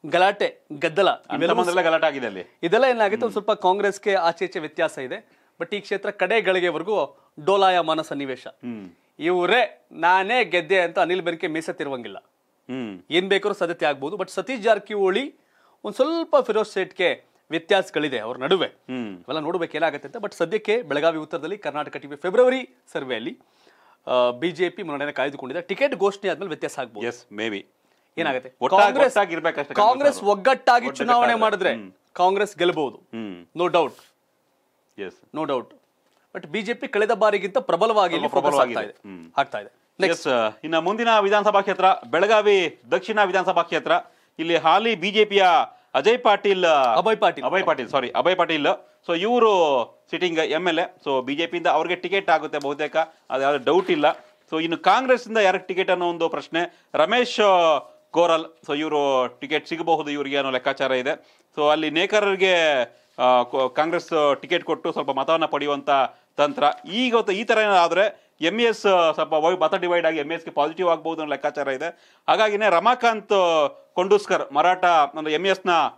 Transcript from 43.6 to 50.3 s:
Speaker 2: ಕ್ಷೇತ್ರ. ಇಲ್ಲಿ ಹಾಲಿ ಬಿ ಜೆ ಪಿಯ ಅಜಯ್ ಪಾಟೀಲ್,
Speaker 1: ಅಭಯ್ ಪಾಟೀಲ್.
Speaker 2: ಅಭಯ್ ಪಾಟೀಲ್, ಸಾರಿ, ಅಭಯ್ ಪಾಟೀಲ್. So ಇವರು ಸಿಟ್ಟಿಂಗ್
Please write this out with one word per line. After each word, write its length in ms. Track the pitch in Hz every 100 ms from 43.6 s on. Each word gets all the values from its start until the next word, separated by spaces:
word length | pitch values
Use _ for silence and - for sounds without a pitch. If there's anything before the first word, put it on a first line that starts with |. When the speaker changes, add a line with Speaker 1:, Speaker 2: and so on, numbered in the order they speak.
| 165
Speaker 2:
ಕ್ಷೇತ್ರ. 240 | 160 - 175 - _ _ -
ಇಲ್ಲಿ 160 | 165 165 160
ಹಾಲಿ 280 | 185 226 208
ಬಿ 80 | 190 208
ಜೆ 80 | 208
ಪಿಯ 140 | 202 185 160 113 - _ 135
ಅಜಯ್ 200 | 165 240 247
ಪಾಟೀಲ್, 380 | 202 202 190 175 147 127 117
Speaker 1:
ಅಭಯ್ 180 | 185 220
ಪಾಟೀಲ್. 220 | 202 143 127
Speaker 2:
ಅಭಯ್ 160 | 180 175
ಪಾಟೀಲ್, 200 | 143 120 147
ಸಾರಿ, 140 | 120 -
ಅಭಯ್ 160 | 151 180
ಪಾಟೀಲ್. 280 | 165 156 147 - - _ -
So 40 | 170 202
ಇವರು 260 | 247 226 190 160 135 110 _ _
ಸಿಟ್ಟಿಂಗ್ 280 | 165 180